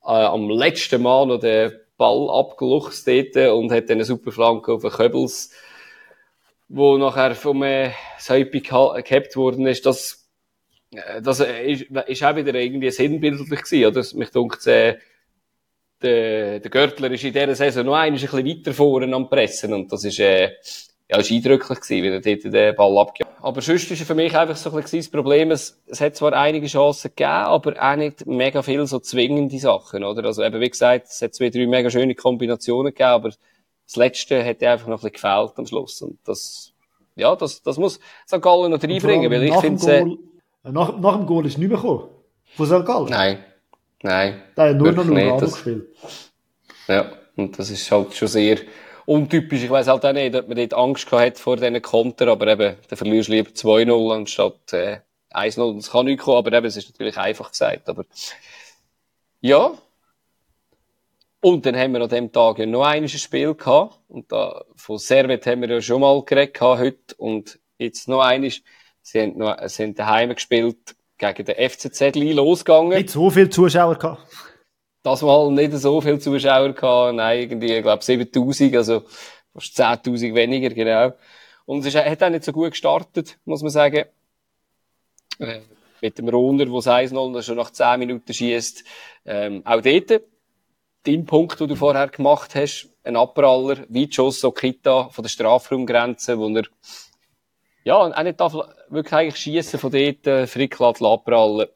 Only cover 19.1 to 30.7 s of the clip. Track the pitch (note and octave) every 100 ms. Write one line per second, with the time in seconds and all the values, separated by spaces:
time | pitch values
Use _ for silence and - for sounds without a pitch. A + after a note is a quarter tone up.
19.1 | C3 C3 C3 A2 - G#2+ G#2 F#2+ G#2 G2+
20.1 | G2 G2+ F#2 F#2+ - - - - _ _
21.1 | G2+ - A#3 A3+ C3+ - B2+ - G#2 F#2+
22.1 | F#2+ G#2+ G#2 G#2 G#2 G#2+ G#2+ G2+ G2 G#2
23.1 | - - - D3 B2+ C#3+ E3+ - E3 D#3+
24.1 | D#3+ E3 D#3+ E3 D#3 D#3+ D#3 D3 E3 D#3
25.1 | D3 C3+ C#3+ D#3+ D3 - _ _ - D3
26.1 | D3 D3+ C3+ D3 D#3 D3 C#3 C#3+ D3 -
27.1 | - C#3 D#3+ G#3 D#3+ D3 - C3+ C#3+ D3+
28.1 | D3 - B2+ C3 C#3 C3+ C#3 C#3 C3 -
29.1 | B2+ B2 D3 C#3+ C3+ C3+ G2 - G2 G2+
30.1 | G#2+ A2 G#2+ A2 A2+ B2